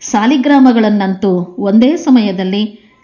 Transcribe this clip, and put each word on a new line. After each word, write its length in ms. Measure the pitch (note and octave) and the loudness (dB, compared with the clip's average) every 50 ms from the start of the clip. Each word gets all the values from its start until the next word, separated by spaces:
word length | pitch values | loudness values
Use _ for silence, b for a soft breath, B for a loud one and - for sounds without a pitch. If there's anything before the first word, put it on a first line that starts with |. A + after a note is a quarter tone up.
ಸಾಲಿಗ್ರಾಮಗಳನ್ನಂತೂ 1600 | - - - A3 G#3 A#3+ D4 C#4+ B3 D4 C#4+ C#4 C4 B3+ A#3+ A#3 A3 G#3+ G#3 G#3 G3 F#3+ F#3+ F#3+ - G3 F#3 F3+ F3 F3 - - | -10 -6 -4 -2 0 0 0 0 0 2 2 4 4 4 4 2 2 0 0 0 -2 -4 -4 -4 -2 -2 -2 -2 -4 -6 -8 -6
ಒಂದೇ 380 | G3+ G3+ G3 A3 B3 C4 D#4+ | -4 0 2 2 2 2 0
ಸಮಯದಲ್ಲಿ 960 | F4 - D4+ C4 B3 G#3+ G3+ F#3 F3+ F#3+ F#3 F#3+ G3+ G#3+ G#3+ - - _ _ _ _ | -2 0 2 2 2 2 0 -4 -4 -4 -4 -4 -4 -4 -6 -8 -14 _ _ _ _